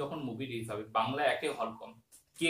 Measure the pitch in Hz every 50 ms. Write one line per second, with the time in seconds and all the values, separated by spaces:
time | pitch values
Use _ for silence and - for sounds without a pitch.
0 | 143 143 170 156 135 123 110 117 135 127 120 113 113 113 104 104 107 - - 113
1 | 113 123 135 143 147 - - - 156 143 127 117 113 110 113 - - 113 - -
2 | _ _ - - _ _ _ - 165